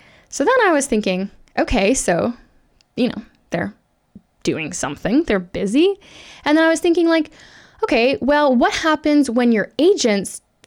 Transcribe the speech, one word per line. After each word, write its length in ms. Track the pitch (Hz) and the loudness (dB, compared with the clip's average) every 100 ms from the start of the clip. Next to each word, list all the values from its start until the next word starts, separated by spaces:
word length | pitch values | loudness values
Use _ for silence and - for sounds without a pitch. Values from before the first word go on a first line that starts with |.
| _ _ _ | _ _ _
So 160 | - | -4
then 120 | 311 523 427 | 0 0 2
I 80 | |
was 140 | 302 277 | 0 0
thinking, 420 | 220 214 185 190 - _ - | -2 -2 -4 -6 -12 _ -6
"Okay, 360 | 330 240 196 | -2 0 0
so, 400 | 262 - 175 214 240 _ _ _ _ _ - | 0 0 -2 -2 -6 _ _ _ _ _ -4
you 100 | 123 | -4
know, 140 | - - _ _ | -4 -14 _ _
they're 220 | 165 202 - _ _ _ - _ _ | -8 -8 -10 _ _ _ -20 _ _
doing 300 | - 135 156 | -6 -6 -6
something, 500 | - 135 175 170 254 | -8 -10 -8 -2 0
they're 160 | 330 202 | 0 -2
busy." 580 | 180 170 190 247 370 392 - - - - | -4 -6 -2 2 2 0 -10 -20 -20 -10
And 140 | - 302 | 0 2
then 80 | 320 | 2
I 40 | |
was 120 | 320 | 2
thinking, 260 | 359 339 330 | 0 2 2
like, 240 | 330 311 - - - - _ | 2 -2 -10 -20 -20 -20 _
"Okay, 340 | 427 269 240 277 | -2 2 2 0
well, 340 | 240 294 294 | 0 2 4
what 200 | 247 339 | 2 2
happens 560 | - 330 302 302 294 269 | 0 -2 0 2 2 2
when 240 | 226 240 | 2 2
your 180 | 220 - - | 2 -2 0
agents 640 | 320 392 247 202 175 - _ _ | 2 2 0 -2 -4 -12 _ _